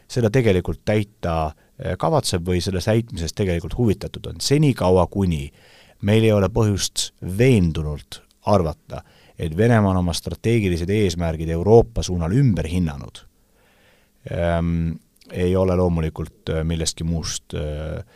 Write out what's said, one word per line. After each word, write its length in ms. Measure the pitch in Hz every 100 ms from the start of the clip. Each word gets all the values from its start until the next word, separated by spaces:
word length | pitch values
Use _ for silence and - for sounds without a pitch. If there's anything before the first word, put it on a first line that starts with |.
| -
seda 240 | - 113
tegelikult 520 | 131 113 90 87 85 -
täita, 640 | 107 101 - 87 82 78
äh, 460 | - _ - 92 90
kavatseb 480 | 160 156 - 92 87
või 140 | 90
selle 180 | 95 90
täitmisest 540 | 110 117 117 90 80 -
tegelikult 420 | 98 85 85 -
huvitatud 540 | 120 90 80 - -
on. 80 | 82
Senikaua, 680 | - 147 151 113 92 92 85
kuni 400 | 101 95 80 69 _ - - - -
meil 220 | 98 110
ei 80 | 110
ole 160 | 104 92
põhjust 640 | 117 107 98 - - - - 87 95
veendunult 840 | 127 117 85 80 76 73 - - _ _ -
arvata, 560 | 101 82 - - - - _ _ -
et 200 | 87 80
Venemaa 340 | 117 117 98
on 80 | 92 90
oma 80 |
strateegilised 760 | 80 - 85 110 117 98 87 87
eesmärgid 600 | 107 98 85 85 80 80
Euroopa 520 | 82 90 113 - -
suunal 280 | 82 90 82
ümber 340 | 113 139 85 78
hinnanud, 540 | 90 85 69 - - - _ _ _ _ _ _ _ _ _ -
ähm, 640 | - 85 85 85 85 82 80 _ _ -
ei 240 | - 90 92
ole 200 | 92 90
loomulikult, 720 | 90 82 78 - 80 - -
äh, 140 | 80
millestki 400 | 80 82 80 -
muust, 500 | 82 85 69 - -
äh, 500 | 85 76 76 78 82 -